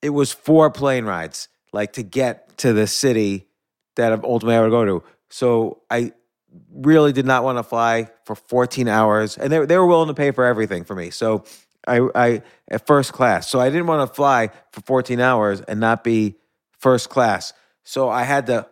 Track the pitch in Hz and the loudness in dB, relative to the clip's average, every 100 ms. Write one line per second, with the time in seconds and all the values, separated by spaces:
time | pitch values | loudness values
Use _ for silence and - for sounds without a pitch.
0 | 147 143 139 - - 160 156 - 139 131 | -4 -2 -2 -4 2 4 4 2 -2 -2
1 | 110 90 80 - - _ _ 104 104 - | -4 -6 -8 -12 -18 _ _ -8 -8 -8
2 | 104 127 127 107 _ - 131 107 107 - | -8 -4 -4 -4 _ -4 0 2 0 0
3 | 139 113 104 98 - _ _ _ _ - | 0 0 0 -4 -10 _ _ _ _ -2
4 | 117 110 113 120 110 117 113 117 110 90 | 0 0 -2 -2 0 2 4 2 2 -2
5 | - _ _ - 123 117 113 - _ 120 | -6 _ _ -4 0 0 -2 -6 _ -4
6 | 120 - _ _ _ 87 _ - 139 160 | -4 -8 _ _ _ -20 _ -4 4 4
7 | 147 135 127 131 123 123 113 117 117 117 | 4 2 0 0 0 -4 -4 -2 0 0
8 | 113 _ - 107 _ 123 123 - 120 107 | -4 _ -14 -14 _ -2 -2 -2 0 2
9 | 110 107 110 - 135 156 147 175 180 170 | 2 2 0 -4 -2 0 2 4 4 4
10 | 160 143 143 131 123 113 110 92 85 95 | 2 -2 -2 0 0 0 -2 -6 -8 -12
11 | 87 - 113 107 - - _ _ - 120 | -10 -6 -4 -4 -6 -20 _ _ -2 0
12 | 127 - 120 113 - _ _ - - 147 | 0 2 0 0 -6 _ _ -10 2 2
13 | 135 - 123 92 - 127 127 156 170 156 | 2 0 0 0 -2 0 0 0 -2 -2
14 | 131 - 143 131 110 - _ - - 131 | -2 0 2 2 0 -6 _ -20 -2 -2
15 | 127 123 127 123 107 98 - 104 113 113 | -2 0 2 2 0 -2 -6 -2 0 0
16 | 120 113 104 - _ _ _ _ 131 127 | 0 0 0 -4 _ _ _ _ 2 2
17 | - - 120 95 - - _ _ - - | 0 0 0 0 -6 -18 _ _ -12 -4
18 | 131 117 123 143 123 120 110 | -2 -2 -2 -2 0 -4 -4